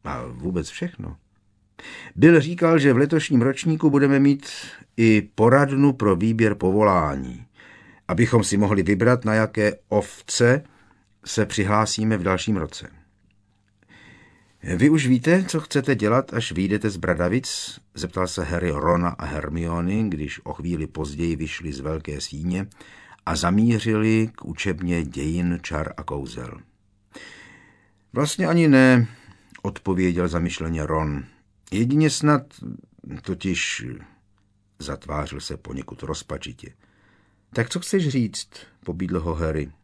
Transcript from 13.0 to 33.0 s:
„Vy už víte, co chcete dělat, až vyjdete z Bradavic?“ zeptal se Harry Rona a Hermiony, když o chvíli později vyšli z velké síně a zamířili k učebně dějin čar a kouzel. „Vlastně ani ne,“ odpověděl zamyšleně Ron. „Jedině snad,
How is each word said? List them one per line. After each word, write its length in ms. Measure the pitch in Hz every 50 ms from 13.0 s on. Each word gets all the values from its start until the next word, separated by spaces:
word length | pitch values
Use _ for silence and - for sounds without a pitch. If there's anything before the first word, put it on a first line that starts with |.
| _ _ _ _ _ _ _ _ _ _ _ _ _ _ _ _ _ _ - - - - - - - _ _ _ _ _ _ _
„Vy 280 | - - 90 87 117 151
už 160 | 160 156 135
víte, 380 | 123 127 123 123 156 175 190 185 -
co 120 | - 160
chcete 340 | - - - 143 - 147 135
dělat, 400 | 101 101 104 117 127 135 - -
až 180 | 117 117 -
vyjdete 380 | - 85 95 90 104 101 - 107
z 60 | 95
Bradavic?“ 840 | 87 85 87 87 78 87 87 101 127 123 - - - - - - - _ _ _
zeptal 320 | - - 85 - 95 92
se 180 | 90 - - 85
Harry 260 | 71 87 87 90 87
Rona 380 | 73 71 71 82 90 87 87 87
a 160 | - - 78
Hermiony, 800 | 69 67 76 76 76 76 85 85 82 85 85 85 90 98 110 113 104
když 320 | 87 73 73 71 - - _
o 80 | -
chvíli 340 | 76 - 76 87 87 78 78
později 500 | 71 - 78 76 73 71 76 85 85 82
vyšli 360 | 71 80 78 - - 85 78
z 80 | 69 65
velké 400 | 67 76 80 78 76 - 73 71
síně 460 | 69 - - 73 78 87 90 95 98 98 _ _ - - - - - - - _ _
a 100 | - 82
zamířili 960 | 76 87 87 92 104 113 120 117 107 101 113 110 107 107 110 110 110 110 113 -
k 100 | - -
učebně 600 | - 80 82 - 98 87 82 90 87 87 85 78
dějin 540 | 67 - 69 71 78 82 87 87 87 87 85
čar 300 | - - 82 76 78 73 -
a 60 | -
kouzel. 560 | - - 71 71 69 64 - 58 60 58 57 - - _ _ _ _ _ _ _ _ _ - - - - - - - - - - - _ _ _ _ _ _ _ _ _
„Vlastně 340 | - 123 147 147 - - 180
ani 220 | 160 165 170 165 156
ne,“ 380 | 139 131 131 131 127 123 117 113 - - _ - - _ _ _ - -
odpověděl 680 | - 101 101 - _ 98 92 90 92 90 87 90 90 85
zamyšleně 580 | 80 85 85 87 85 - 80 82 82 80 73
Ron. 380 | 73 78 78 78 76 73 69 62 - _ _ _ _ _ _ _ -
„Jedině 400 | 92 101 117 120 139 151 156 151
snad, 320 | 151 - 143 151 151 143 - _ - - - - - - _ _ _ _